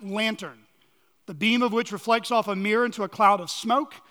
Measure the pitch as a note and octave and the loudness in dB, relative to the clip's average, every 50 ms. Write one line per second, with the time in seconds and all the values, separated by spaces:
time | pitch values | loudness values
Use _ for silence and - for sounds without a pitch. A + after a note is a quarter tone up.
0 | G#3+ G3 G3 G#3+ A3 A3 G#3+ G#3+ G3 D3+ B2 A2+ G#2+ _ _ _ _ _ _ _ | -10 -6 -4 -2 -2 -2 -2 -4 -8 -12 -14 -18 _ _ _ _ _ _ _ _
1 | _ _ _ _ _ - F3 C#3+ F#3+ A3+ A#3+ B3 B3 A#3+ G#3 A3+ A#3 - G#3 F#3 | _ _ _ _ _ -14 -6 -2 0 2 2 2 2 2 2 0 -2 -2 -6 -6
2 | - A3+ A3+ A#3 - - B3 A3+ G#3 G#3 G3+ F#3+ G3 G#3 G#3+ A3+ B3 A#3+ - A3 | 0 0 0 0 0 0 0 0 0 0 -2 -2 0 0 2 2 0 0 -2 -6
3 | G3+ F#3+ - - G#3+ G3 G3+ G3 F3 D#3 - - - A3+ A#3+ C#4 D4+ - - - | -6 -6 0 4 6 6 6 4 0 -6 -8 -6 -2 0 2 2 0 -2 -8 -18
4 | - _ | -20 _